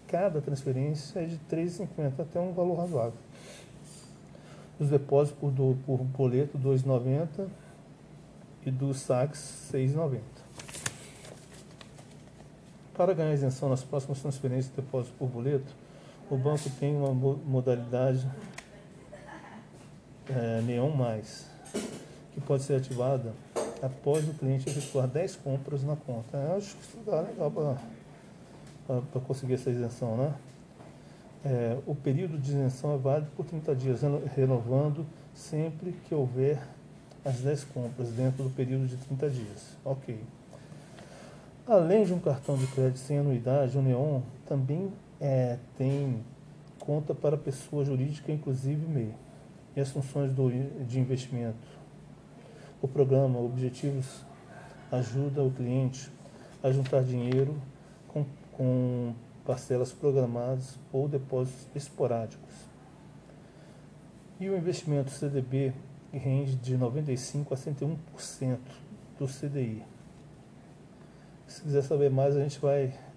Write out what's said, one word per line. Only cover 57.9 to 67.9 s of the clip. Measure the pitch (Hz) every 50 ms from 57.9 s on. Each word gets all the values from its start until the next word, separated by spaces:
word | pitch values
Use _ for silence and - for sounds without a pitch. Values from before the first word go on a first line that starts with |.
| - - - -
com, | - 151 143 135 - - - - -
com | - 131 127 127 127 127 123 123 123 123 120 117 117 - - - - -
parcelas | - 127 - - - 127 123 123 127 -
programadas | - 151 147 135 135 127 120 117 120 120 127 131 131 131 - - - - - -
ou | 135 143 147
depósitos | 143 135 131 - 135 127 127 123 - - - - -
esporádicos. | 143 - - - - 147 120 120 117 113 104 - - - - - - - - - - - - - - - - - - - - - - - - - - - - - - - - - - - - - - - - - -
E | 190 196
o | 196
investimento | 185 156 180 165 - - 156 147 143 131 131
C | - - 151 143
D | 139 135
B | 123 123 131 135 139 131 131 - - - - - - - -
rende | 135 127 135 131 139 143 135 131
de | 123 117 127 127
noventa | 127 127 123 127 151 151 147
e | 127
cinco | 123 - - - 143 147 - 135
a |
cento | 131 - 160 147 - 143
e |
um | 147